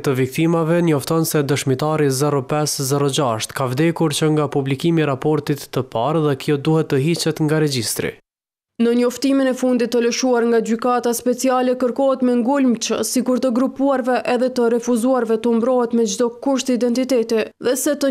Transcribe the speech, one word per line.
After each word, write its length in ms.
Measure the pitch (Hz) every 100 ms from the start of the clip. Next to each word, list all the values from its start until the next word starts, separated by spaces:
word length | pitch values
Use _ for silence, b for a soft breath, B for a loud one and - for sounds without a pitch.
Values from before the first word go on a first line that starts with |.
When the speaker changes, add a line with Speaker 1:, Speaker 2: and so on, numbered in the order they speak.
| 151
Speaker 1:
të 100 | 131
viktimave 580 | 127 156 165 165 160 175 170
njofton 400 | 143 - 165 160
se 160 | 156
dëshmitari 680 | 139 135 135 131 151 156 143
zero 320 | 131 147 139 127
pesë 400 | 151 147 - 131
zero 160 | 143 143
gjashtë 480 | 139 131 110 - -
ka 140 | 127
vdekur 400 | 127 165 165 160
që 200 | 143 156 151
nga 140 | 139
publikimi 480 | 143 135 135 170 165
i 80 | 143
raportit 560 | 131 151 147 147 139 -
të 140 | 135 127
parë 360 | 113 131 165 147
dhe 100 | 135 -
kjo 160 | 143
duhet 320 | 156 160 156
të 80 | 139
hiqet 400 | 156 165 165 156
nga 220 | 151 156 151
regjistri. 520 | 131 107 - - - _ _ _ _ _ -
Speaker 2:
Në 100 | 233 240
njoftimin 480 | 240 240 269 269 262
e 60 |
fundit 380 | 254 254 247 240
të 80 | 240
lëshuar 440 | 240 233 254 240 233
nga 100 | 226
gjykata 480 | 208 226 247 247 240
speciale 600 | 233 254 247 262 254 254 254
kërkohet 440 | 247 240 269 262 247
me 60 | 240
ngulm 320 | 233 285 262 220
që, 200 | - 226 220
sikur 320 | 254 254 247
të 120 | 254
grupuarve 600 | 233 262 269 277 262 247 247 -
edhe 160 | 247 254 247
të 140 | 233
refuzuarve, 640 | 233 233 240 254 254 220 220
të 140 | 233 226
mbrohet 340 | 240 247 233
me 120 | 233 220
çdo 220 | - 240 240
kusht 300 | 277 269 -
identiteti 720 | 240 240 240 262 247 226 220 - -
dhe 120 | 247 277
se 160 | 302
të 160 | 285 277